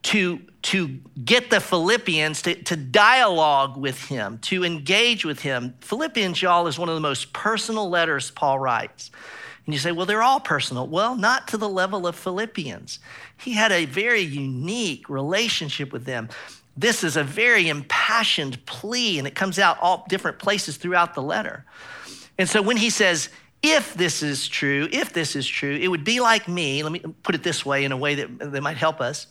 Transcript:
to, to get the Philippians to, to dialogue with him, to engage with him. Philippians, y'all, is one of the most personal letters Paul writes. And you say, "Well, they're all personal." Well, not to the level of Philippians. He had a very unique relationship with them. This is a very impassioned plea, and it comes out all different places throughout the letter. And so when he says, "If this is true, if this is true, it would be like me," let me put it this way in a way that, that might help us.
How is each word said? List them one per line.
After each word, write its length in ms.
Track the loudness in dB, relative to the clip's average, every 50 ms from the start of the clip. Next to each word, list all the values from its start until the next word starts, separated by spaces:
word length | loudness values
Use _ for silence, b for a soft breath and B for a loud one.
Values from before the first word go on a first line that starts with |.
| 0
to, 380 | 2 2 2 2 2 -2 -4 -10 -18 _ _ -4
to 360 | -2 0 0 -2 -2 -6 -10 -14 -16 _ -10 0
get 280 | 2 2 2 4 2
the 80 | 0 0
Philippians 800 | 2 2 0 2 4 4 2 2 2 0 0 0 0 0 -2 -2
to, 140 | -4 -4 -4 -4 -4
to 120 | -4 -4
dialogue 1000 | -4 -4 2 6 6 8 8 8 8 6 4 4 4 4 6 6 4 4 2 -2
with 280 | -4 -4 -4 -4 -4 -8
him, 340 | -6 -4 -4 -4 -6 -6 -8
to 260 | -4 -2 -2 0 0
engage 580 | -2 -2 -4 0 2 2 4 4 2 2 0 -2
with 160 | -6 -6 -4
him. 340 | -4 -4 -2 -2 -4 -6 -10 -12
Philippians, 640 | -8 -6 -4 -2 -4 -2 -2 -2 -2 -2 -2 0
y'all, 240 | 2 4 4 4 4
is 140 | 2 -2 -2
one 100 | -2 -2
of 60 | -2
the 60 | 0
most 320 | 0 -2 -2 -2 -6 -8 -10
personal 540 | -4 -2 -2 -2 -2 -2 -2 -2 -2 -2
letters 440 | 0 2 2 2 2 0 -2 -2 -6
Paul 260 | -6 -2 0 0 2
writes. 540 | 2 2 0 0 0 -2 -6 -12 -18 -20 -20 B B B B B B B B B B B
And 80 | -6 -4
you 40 | -2
say, 120 | -2 -2
"Well, 160 | 0 0 0
they're 160 | 0 2 4 6
all 160 | 6 4 4
personal." 480 | 2 0 0 0 0 -2 -4 -4 -4
Well, 280 | -2 0 2 2 2 0
not 320 | 2 4 4 2 2 0 -4
to 80 | -4
the 120 | -4 -2 -2
level 380 | 0 0 0 0 0 -2 -2
of 80 | -4 -4
Philippians. 840 | -4 -6 -4 -4 -4 -4 -4 -6 -8 -8 -6 -10 -12 -12 -14 -16 -16 B B B B B B B
He 160 | _ -10 -4 2
had 180 | 4 4 6
a 140 | 4 4 2
very 360 | 0 -2 0 2 2 2 2
unique 880 | 2 0 -2 -4 -4 -4 -4 -4 -4 -4 -2 -2 -2 -4 -4 -6 -8
relationship 840 | -6 -6 -4 -2 0 0 0 0 0 0 -4 -4 -6 -6 -6 -8 -8 -8
with 100 | -10 -8
them. 260 | -6 -6 -6 -6 -8 B B B B B B B _ _
This 280 | 0 2 2 2 2 0
is 120 | 0 2
a 80 | 0 0
very 460 | 0 0 2 4 6 6 6 4 2
impassioned 960 | 0 -2 -4 -2 0 0 2 2 2 2 2 2 0 0 -2 -4 -6 -10 _
plea, 540 | -14 -14 -10 -8 -6 -4 -2 0 0 0 -2
and 80 | -4
it 80 | -4 -2
comes 240 | -2 -2 -2 2 4
out 180 | 4 4 4 4
all 260 | 2 2 2 0 0 -4
different 300 | -4 -2 -2 -4 -6 -2
places 360 | -2 -2 0 0 -2 -6 -8
throughout 380 | -8 -4 2 4 4 2 2 0
the 80 | -6
letter. 420 | -4 -2 -2 -2 -2 -4 -10 -12 -16 B B B B B B B B B B B B B B
And 120 | -2 0 2
so 120 | 4 2
when 140 | 4 4 2
he 140 | 2 2 2
says, 400 | 2 4 4 4 4 2 -2 B B B B B B _
"If 320 | 2 4 4 4 2 0 -2
this 280 | 0 0 0 0 -2
is 280 | -2 -2 -2 -4 -4 -4
true, 400 | -4 -2 0 0 0 0 0 0
if 220 | -2 -2 -4 -2 -2
this 200 | -4 -4 -2 -2
is 140 | -4 -4
true, 260 | -4 -4 -4 -4 -4 -2
it 140 | -2 0
would 160 | -2 -2 -2 0
be 160 | 0 0 2
like 300 | 4 4 4 2 2 -2
me," 340 | -4 -2 -2 -2 -2 -2 -4
let 80 | -4
me 80 | -6 -6
put 360 | -8 -12 -14 _ -4 -2 -2
it 80 | 0 0
this 220 | -2 -2 -2 -2
way 200 | 0 0 0 2
in 80 | 0 -2
a 40 |
way 180 | -2 0 0 0
that, 240 | -2 -4 -8 -8 -10
that 240 | -10 -6 -6 -4 -4
might 120 | -4 -2
help 220 | 0 0 0 0 0
us. 280 | -4 -4 -4 -6 -12 _